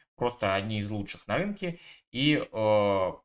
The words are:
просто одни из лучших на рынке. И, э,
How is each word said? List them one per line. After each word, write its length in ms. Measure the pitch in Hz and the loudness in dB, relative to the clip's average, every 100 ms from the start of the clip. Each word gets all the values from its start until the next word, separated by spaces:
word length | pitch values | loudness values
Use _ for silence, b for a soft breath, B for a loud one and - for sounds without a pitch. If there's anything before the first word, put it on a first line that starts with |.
| B - | B -4
просто 380 | 123 - 98 | -4 -2 -2
одни 240 | 98 104 107 | 0 -2 -4
из 120 | 104 | -4
лучших 380 | 107 101 - - | -6 -6 -8 -4
на 100 | 117 | -4
рынке. 420 | 202 202 180 170 B B _ | -4 -6 -8 -8 B B _
И, 240 | 123 143 151 | 0 2 2
э, 760 | - 110 107 107 101 98 92 - | 0 0 4 4 4 2 0 -2